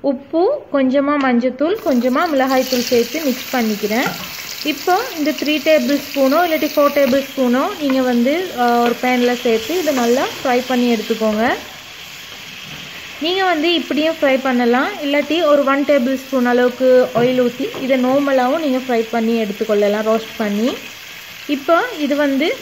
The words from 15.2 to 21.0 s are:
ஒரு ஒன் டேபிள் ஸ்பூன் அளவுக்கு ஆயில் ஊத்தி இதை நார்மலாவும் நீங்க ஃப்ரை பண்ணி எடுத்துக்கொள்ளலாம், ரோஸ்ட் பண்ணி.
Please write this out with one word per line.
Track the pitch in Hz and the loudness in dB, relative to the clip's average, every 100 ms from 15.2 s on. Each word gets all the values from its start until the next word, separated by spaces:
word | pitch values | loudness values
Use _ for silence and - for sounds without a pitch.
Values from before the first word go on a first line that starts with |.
| 294 311 | 0 0
ஒரு | 311 285 269 | 4 4 4
ஒன் | 277 285 | 0 4
டேபிள் | 285 247 262 | 2 2 -2
ஸ்பூன் | - 269 247 | -2 0 2
அளவுக்கு | 247 247 247 262 254 247 226 | 4 2 2 4 6 4 2
ஆயில் | 247 254 | 2 2
ஊத்தி | 240 233 415 - | 0 0 -6 -4
இதை | 262 262 | 0 2
நார்மலாவும் | 247 269 277 262 247 311 | 2 2 2 2 2 0
நீங்க | 311 254 | 0 -2
ஃப்ரை | 254 233 226 | 0 -2 0
பண்ணி | 233 226 233 | -2 0 0
எடுத்துக்கொள்ளலாம், | 214 202 220 208 208 208 | -2 -4 0 2 2 0
ரோஸ்ட் | 220 226 220 - | 2 0 -2 -6
பண்ணி. | 214 202 233 381 - - | -2 0 0 -2 -12 -18